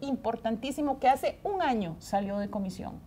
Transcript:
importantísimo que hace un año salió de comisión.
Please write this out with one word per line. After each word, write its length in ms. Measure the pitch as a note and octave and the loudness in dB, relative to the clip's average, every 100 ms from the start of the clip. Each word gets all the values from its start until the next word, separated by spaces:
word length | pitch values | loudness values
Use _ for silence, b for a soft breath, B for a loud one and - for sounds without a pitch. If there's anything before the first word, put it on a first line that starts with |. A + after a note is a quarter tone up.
importantísimo 1000 | C#4 C4 A3 A#3 A3+ A3+ C4 C#4+ D4 C4+ | -4 -2 -2 -2 -2 -2 -2 0 0 4
que 80 | B3+ | 6
hace 320 | C4+ D#4 - - | 6 4 -2 -2
un 160 | G4 | 2
año 340 | D#4 A3+ F3 D#3+ | 2 2 0 -4
salió 380 | - G3 G3 G3+ | -2 0 0 -2
de 120 | G3+ | -2
comisión. 500 | G3+ F#3+ F#3 - - | -4 -4 -6 -8 -10